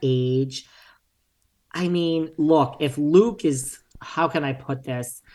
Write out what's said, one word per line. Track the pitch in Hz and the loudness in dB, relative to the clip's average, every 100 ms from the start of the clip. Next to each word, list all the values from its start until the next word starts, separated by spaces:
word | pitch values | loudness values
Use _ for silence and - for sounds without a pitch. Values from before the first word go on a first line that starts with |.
age. | 135 127 127 131 135 - - - - _ _ _ _ _ _ _ _ | 0 0 0 0 -2 -6 -16 -20 -20 _ _ _ _ _ _ _ _
I | - 180 | -4 -2
mean, | 175 170 165 160 - | 0 0 0 -2 -2
look, | 156 160 131 - | 4 4 4 0
if | 147 143 | -4 -2
Luke | 147 175 226 214 165 | 4 6 6 2 -2
is, | 135 131 - _ - | -2 -6 -12 _ -20
how | - - 165 | -10 -2 0
can | 165 | 0
I | 143 | -4
put | 131 - 131 | -6 -6 -8
this? | - 123 123 - - | -6 -8 -8 -14 -20